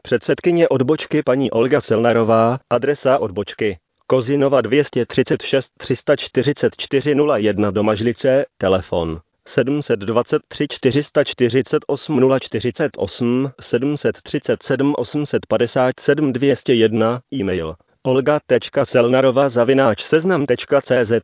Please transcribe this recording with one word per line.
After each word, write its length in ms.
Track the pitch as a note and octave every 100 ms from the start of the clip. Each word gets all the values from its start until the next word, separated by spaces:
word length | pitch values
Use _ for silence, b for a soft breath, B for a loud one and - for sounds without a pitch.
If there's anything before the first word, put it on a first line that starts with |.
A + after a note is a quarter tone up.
předsedkyně 680 | - A#2+ - C#3 F3+ E3+ E3
odbočky 540 | C3+ B2+ D#3 - D3+
paní 280 | C3 C3 C3
Olga 300 | A2+ B2 C#3+
Selnerová, 800 | - A2 A#2+ A#2 A2 A2+ A2+ C3 -
adresa 480 | A#2+ B2+ C#3+ C3 C3
odbočky 600 | G#2+ F#2+ G2+ - G#2+ F2 _ _ -
Kozinova 540 | C3 A#2 C#3+ C3+ C3+
dvě 220 | A2 C#3+
stě 220 | C#3 B2+ A#2
třicet 360 | - B2 D3+
šest 300 | - C3+ - -
tři 180 | - B2
sta 200 | - C#3+
čtyřicet 580 | - - B2+ C#3+ - -
čtyři 380 | - C3+ D3 C#3
nula 220 | D3 A#2
jedna, 340 | G#2 G2 G#2
Domažlice, 760 | G2+ G#2+ G#2 A#2 A2+ C3 C3+ - -
telefon 640 | F#2+ F#2+ - F2+ E2 D#2+ - _ -
sedm 340 | - B2 D3
set 180 | C#3 A2
dvacet 420 | G2+ A2+ A#2 D3+ -
tři 200 | - D3
čtyři 340 | - B2+ C3+
sta 200 | D3 D3
čtyřicet 600 | C#3 - A#2+ C3 A#2 D3+ -
osm 320 | C#3 - C#3
nula 200 | C3 C3+
čtyřicet 520 | - A2 B2 - D3 -
osm, 540 | G2 - A#2+ B2+ C3+ -
sedm 360 | - A#2 C#3 D3
set 200 | B2 -
třicet 400 | - D3 - A2
sedm 300 | - C3 C#3 D3
osm 280 | B2 D3+ D3
set 200 | A2 -
padesát 540 | A2 A#2+ C3+ B2+ -
sedm 340 | - C#3+ D3
dvě 220 | A#2+ C#3 B2
stě 180 | -
jedna, 480 | A#2+ A2 A2 A2 B2 -
e-mail 420 | C3+ G2 F#2 D#2+ E2 _ _
olga 360 | C3 C3 C3 D3+ -
tečka 380 | B2 - C#3+ -
selnarová 640 | B2+ A#2+ B2+ C3+ B2 C#3
zavináč 540 | A#2+ A#2 C3+ C3 G#2
seznam 420 | - D#3+ F3+ E3 C#3+
tečka 360 | A#2+ - C#3+
cz. 300 | - B2+ A2 A2+